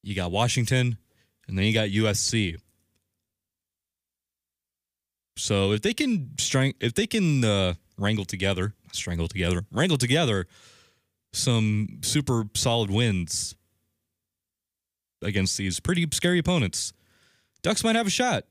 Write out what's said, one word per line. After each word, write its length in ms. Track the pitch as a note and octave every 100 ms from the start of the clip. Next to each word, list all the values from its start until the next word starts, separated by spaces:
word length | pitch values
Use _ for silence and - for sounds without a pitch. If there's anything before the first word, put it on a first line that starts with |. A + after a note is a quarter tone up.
You 120 | G#2
got 160 | G2 F2
Washington, 680 | F#2 A#2 B2+ A#2 C3 B2 A#2 _ _ _ _ -
and 80 | F#2+
then 80 |
you 80 | G#2
got 180 | A2 G#2+
U 160 | G2+ A2
S 140 | G2+
C. 360 | - A2+ G2 E2 _ _ _ _ _ _ _ _ _ _ _ _ _ _ _ _ _ _ _ _ _ _ _ _ _ _ _ -
So 360 | - G2+ G2
if 100 | G#2+
they 120 | G3
can 360 | A#3+ D4 G#3+ C3 -
strang-, 360 | - C3+ C3+ -
if 140 | A#2
they 120 | A2+ A3
can, 380 | A3+ F3+ C#3+
uh, 300 | A#2 G2+ F#2 F2 _ -
wrangle 260 | G2+ G#2+ G2
together, 480 | F#2+ F#2+ F#2 G2 - -
strangle 340 | - - E2+ E2
together, 380 | G2 F2 F2+ F#2
wrangle 240 | G2 F3+ D3
together 500 | A#2+ E3 D3+ G2+ F2+ - - - _ _ _ _ _
some 680 | - - A#2 A2 G#2+ G#2+ -
super 420 | - B2+ C3+ A#2+ G#2
solid 360 | - C3+ A#2 G#2+
wins 640 | G2+ A#2+ F#2+ E2+ - - - _ _ _ _ _ _ _ _ _ _ _ _ _ _ _ _
against 340 | - G2+ F#2+ -
these 240 | G2 F2
pretty 260 | - F3 E3+
scary 260 | - F3 F3+
opponents, 540 | D#3+ F3 G2+ - - - _ _ _ _ _ _
Ducks 200 | - G#3+
might 140 | A3+ A3+
have 100 | G#3+
a 40 |
shot. 340 | - B3 C3 -